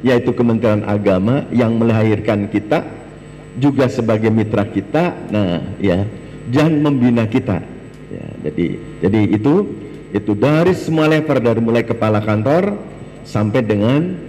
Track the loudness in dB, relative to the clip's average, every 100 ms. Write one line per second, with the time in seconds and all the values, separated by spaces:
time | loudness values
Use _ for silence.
0 | 4 2 2 2 2 2 2 2 0 0
1 | 2 2 2 0 0 0 2 2 2 4
2 | 2 2 0 0 0 -2 0 -2 -2 -14
3 | -18 -20 -20 -20 -14 0 0 2 0 0
4 | 0 2 2 2 2 0 0 -4 -2 0
5 | 0 -2 -4 0 0 -2 -4 -2 0 0
6 | -2 -8 -16 -14 -2 2 2 4 2 2
7 | 2 2 2 0 0 -4 -4 -16 -18 -20
8 | -16 -14 -12 -8 -6 -2 -4 -4 -12 -4
9 | 0 2 2 2 2 2 0 -8 -14 -16
10 | -6 -6 -2 0 2 4 2 0 0 2
11 | 4 2 2 2 2 2 2 2 0 -2
12 | 2 0 2 0 2 2 2 -4 -10 -16
13 | -18 -18 -6 -2 0 0 0 2 2 2
14 | 0 -6